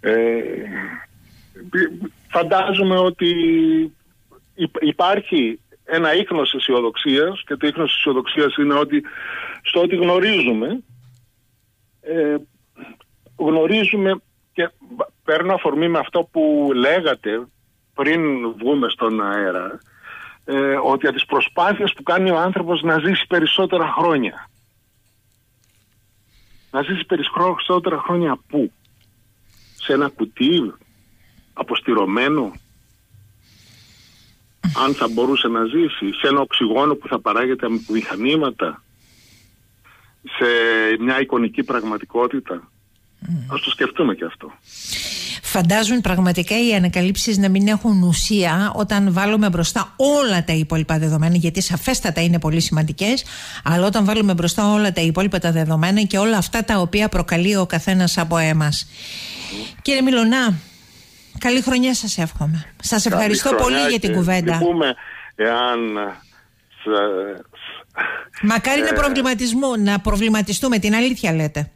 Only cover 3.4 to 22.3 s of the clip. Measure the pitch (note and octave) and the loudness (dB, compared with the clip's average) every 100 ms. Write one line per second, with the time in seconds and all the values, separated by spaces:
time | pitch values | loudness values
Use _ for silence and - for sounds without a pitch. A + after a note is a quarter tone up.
3.4 | E3 E3 D#3+ D#3+ D#3+ - _ _ _ - | 2 4 4 2 0 -6 _ _ _ -20
4.4 | _ - E3 - D3+ D3 F3+ G3+ G3+ E3 | _ -8 -6 -2 -2 0 2 0 0 0
5.4 | A#2 A#2 _ _ - D#3+ E3 D#3+ G#3 E3 | 0 -4 _ _ -4 0 2 0 0 -2
6.4 | C#3 C3+ - B2 A#2 - D3 C3+ D#3+ G3 | -2 -2 0 2 0 -2 0 2 0 -2
7.4 | - C#3 D3 D3 D3+ - - C3 B2+ - | -8 -4 -2 -2 -2 0 0 0 0 0
8.4 | D3 - D3 C#3+ C#3+ D3 - - - - | 0 2 2 2 2 0 -2 -14 -12 -12
9.4 | - - - F3 F3 F3+ F3 F3+ G3 G#3 | -12 -10 -2 2 2 2 2 2 2 2
10.4 | B2+ A2 A#2+ A#3+ - - - _ _ _ | 2 0 -2 -6 -10 -20 -20 _ _ _
11.4 | _ _ _ _ _ _ - E3 D3 D3 | _ _ _ _ _ _ -6 0 0 0
12.4 | - _ _ _ - - _ _ _ - | -4 _ _ _ -20 -20 _ _ _ -4
13.4 | D3+ D#3+ D#3+ G#3+ G3+ G#3+ F#3+ F#3+ _ _ | 0 2 2 2 2 2 0 -2 _ _
14.4 | _ - E3+ _ - A#3+ - _ - D#3 | _ -4 -4 _ -20 -8 -8 _ -2 0
15.4 | F3 F#3+ E3 C#3+ E3+ E3 - F3 E3+ E3 | 2 0 0 0 0 0 -2 -2 -2 0
16.4 | D#3 D3+ C#3+ B2+ C3 E3+ D#3+ B2+ A2 A2 | 2 2 2 2 2 2 2 -2 -2 -6
17.4 | A#2+ _ _ _ _ - C#3 E3 D#3 C3+ | -6 _ _ _ _ -4 0 2 0 0
18.4 | A#2 G#2 A#2 D3 A#2 G#2 A#2 A2 G2+ G2+ | -4 -4 0 2 0 0 -2 0 -2 -2
19.4 | G2+ F2+ F2+ F#2+ _ _ - - - - | -2 -4 -6 -12 _ _ -20 -20 -20 -20
20.4 | - C3+ C#3 C#3 C3 C3+ D3+ B2+ - - | -6 -2 0 0 0 0 0 -2 -2 0
21.4 | - - F3 G#3 G3 - - F3 F#3+ | 0 0 0 2 -2 -4 -2 0 2